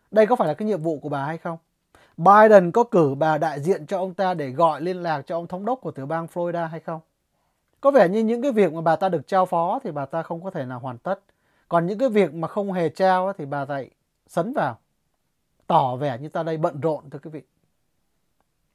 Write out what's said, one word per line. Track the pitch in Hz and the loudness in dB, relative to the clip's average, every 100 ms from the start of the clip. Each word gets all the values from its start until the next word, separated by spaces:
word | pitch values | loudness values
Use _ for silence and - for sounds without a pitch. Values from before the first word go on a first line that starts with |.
| _ | _
Đây | 208 214 | 2 2
có | 240 | 2
phải | 175 | 0
là | |
cái | 147 214 | -2 -4
nhiệm | 185 | -4
vụ | 160 147 | -4 -6
của | 151 | -6
bà | 139 | -6
hay | 139 165 | -6 -8
không? | 180 165 _ _ _ _ _ - | -8 -12 _ _ _ _ _ 0
Biden | 170 208 220 208 175 | 6 8 10 10 8
có | 220 | 2
cử | 233 185 147 | 2 4 4
bà | 135 156 151 | 2 0 2
đại | 160 143 | 0 -4
diện | 151 175 151 | -2 -4 -2
cho | 196 | -6
ông | 190 | -6
ta | 175 190 | -4 -4
để | 175 139 | -2 -6
gọi | 131 165 143 | 2 2 2
liên | 170 185 | -6 -6
lạc | 175 147 | -4 -6
cho | 135 170 | -6 -8
ông | 170 | -8
thống | 185 | -8
đốc | 208 254 | -6 -6
của | 175 | -6
tiểu | 139 139 | -10 -8
bang | 160 165 | -6 -6
Florida | 175 175 170 165 | -6 -6 -4 -6
hay | 160 | -10
không? | - 160 _ _ _ _ _ _ _ _ | -12 -12 _ _ _ _ _ _ _ _
Có | 277 | 2
vẻ | 277 175 | 6 4
như | 214 | 4
những | 220 240 | 0 0
cái | 277 | 0
việc | 220 185 | 2 2
mà | 160 | 2
bà | 165 160 | 0 0
ta | 190 | 0
được | 170 - | -2 -2
giao | 190 180 | 0 0
phó | 170 170 247 | 0 -2 -4
thì | 220 | -6
bà | 147 139 | -8 -6
ta | 165 | -8
không | 160 170 | -8 -10
có | 185 | -10
thể | 180 | -10
nào | 127 123 | -8 -8
hoàn | 127 117 | -10 -10
tất. | 180 196 _ _ _ _ - | -8 -8 _ _ _ _ -2
Còn | 170 170 | -2 -2
những | 208 | -2
cái | 262 | 0
việc | 208 170 | 2 0
mà | 165 160 | -2 -8
không | 214 202 | -6 -4
hề | 185 160 | -2 -4
trao | - 190 185 185 | 0 2 2 -2
á, | 190 | -6
thì | 143 | -8
bà | 143 | -8
lại | 139 139 120 _ _ _ _ | -6 -8 -10 _ _ _ _
sấn | - 202 | -6 -4
vào, | 285 147 113 _ _ _ _ _ _ _ _ - | -2 -4 -4 _ _ _ _ _ _ _ _ 0
tỏ | 170 131 127 | 2 2 -2
vẻ | 143 120 | -4 -6
như | 147 | -8
ta | 180 | -8
đây | 165 160 | -6 -2
bận | 165 143 | -2 -2
rộn, | 160 147 147 | -4 -4 -8
thưa | 143 | -18
quý | 165 | -16
vị. | 151 - _ _ _ _ _ _ _ _ _ _ _ _ | -18 -20 _ _ _ _ _ _ _ _ _ _ _ _